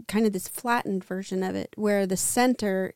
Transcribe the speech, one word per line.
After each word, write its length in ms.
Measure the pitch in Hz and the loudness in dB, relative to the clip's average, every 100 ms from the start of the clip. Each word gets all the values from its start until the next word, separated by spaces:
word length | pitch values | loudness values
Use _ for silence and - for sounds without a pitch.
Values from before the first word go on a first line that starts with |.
| 233 | -4
kind 200 | 208 226 | 0 2
of 60 | |
this 140 | 196 - | 0 -6
flattened 560 | - 240 240 - 190 | -6 -2 -2 0 -4
version 380 | 180 185 196 190 | -4 -6 -4 -2
of 140 | 185 190 | -2 -4
it, 180 | - - | -6 -2
where 300 | 208 202 196 | 0 2 2
the 100 | 185 | 0
center 760 | - - 254 247 208 190 190 | 0 4 4 4 0 0 -2